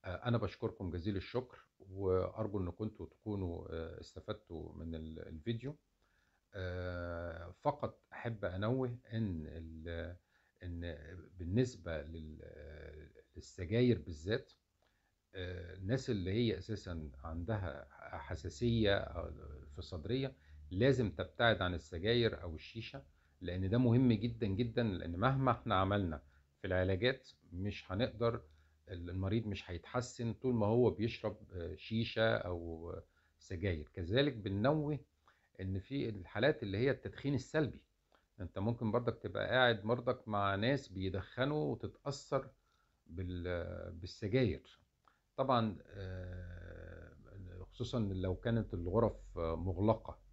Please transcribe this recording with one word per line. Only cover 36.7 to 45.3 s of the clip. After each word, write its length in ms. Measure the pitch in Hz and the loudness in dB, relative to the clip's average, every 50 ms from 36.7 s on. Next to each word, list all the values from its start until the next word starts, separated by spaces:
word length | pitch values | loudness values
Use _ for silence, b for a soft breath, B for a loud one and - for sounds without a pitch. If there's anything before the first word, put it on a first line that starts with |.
| 92 101 | 2 4
هي 120 | 127 139 | 4 4
التدخين 440 | 127 - - 110 - - - 147 147 | 2 2 -4 -10 -10 -4 0 0 0
السلبي، 480 | 117 - - - 156 151 113 - - _ _ _ _ _ b b b b b _ - | 0 0 0 2 2 2 2 0 -8 _ _ _ _ _ b b b b b _ -10
أنت 180 | 90 85 _ 98 | -10 -6 _ 0
ممكن 340 | 101 113 120 120 127 110 | 0 0 0 2 0 2
برضك 260 | 104 123 120 120 - - | 2 2 2 0 -2 -2
تبقى 260 | - 101 92 104 104 - | -8 -4 -2 -2 0 4
قاعد 360 | 113 131 127 120 117 101 101 | 6 6 6 6 4 2 2
مرضك 440 | 110 123 117 120 127 123 - - 110 | 0 0 2 2 -2 -2 -2 -2 -2
مع 260 | 107 101 101 98 98 | 0 2 2 2 2
ناس 340 | 98 107 123 143 135 - - | 2 2 2 2 0 -2 -8
بيدخنوا 840 | 92 95 92 95 92 98 - - - 123 131 143 151 151 151 143 | -6 -2 -2 -2 -2 -4 -6 -6 -2 -2 0 0 2 0 0 0
وتتأثر 800 | 113 101 - 95 - - _ - 139 - - - 151 135 135 127 - _ _ _ _ _ _ _ _ _ _ | -2 -4 -6 -10 -10 -8 _ -8 -8 -8 -6 -2 -2 -2 -2 -4 -18 _ _ _ _ _ _ _ _ _ _
بال-، 840 | - 82 87 92 90 90 90 85 90 90 87 85 87 87 87 85 87 | -12 -8 -6 -4 -4 -4 -4 -4 -2 -4 -4 -4 -6 -8 -8 -10 -10
بالسجاير. 880 | 85 85 92 - - - 113 101 107 131 127 104 71 - - - - _ _ _ _ _ b b b b b b | -10 -10 -10 -12 -10 -6 -4 0 2 4 4 4 2 -2 -6 -16 -20 _ _ _ _ _ b b b b b b